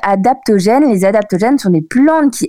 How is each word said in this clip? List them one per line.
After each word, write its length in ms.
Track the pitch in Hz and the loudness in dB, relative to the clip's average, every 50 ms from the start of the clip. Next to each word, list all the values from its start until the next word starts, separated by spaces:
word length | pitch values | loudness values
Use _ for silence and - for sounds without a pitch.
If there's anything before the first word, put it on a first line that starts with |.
| - | -2
adaptogènes. 840 | 202 196 196 190 240 262 262 - - 214 196 170 208 240 277 302 277 | -2 -2 0 0 -2 -2 -2 -2 0 0 0 2 2 2 2 2 2
Les 180 | 220 185 190 | 0 0 0
adaptogènes 520 | 196 196 214 202 - 190 175 214 240 285 277 | 0 0 0 -2 -2 -2 -2 0 0 0 0
sont 140 | - 190 | 0 0
des 100 | 175 160 | 0 0
plantes 500 | 156 - - 247 277 311 320 320 294 277 - | -2 -2 0 0 2 2 2 2 0 -2 -2
qui 140 | - - | -4 -6